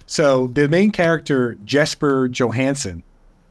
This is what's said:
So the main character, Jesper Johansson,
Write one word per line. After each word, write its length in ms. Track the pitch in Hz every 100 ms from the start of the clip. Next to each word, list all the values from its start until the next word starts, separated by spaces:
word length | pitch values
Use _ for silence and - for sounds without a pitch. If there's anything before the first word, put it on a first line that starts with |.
| -
So 400 | - 147 131 127
the 200 | 123 143
main 240 | 170 214
character, 640 | 208 165 160 - 135 123 107
Jesper 640 | 104 139 147 - 147 135 127
Johansson, 760 | 123 120 113 135 143 98 85 - _ _ _ _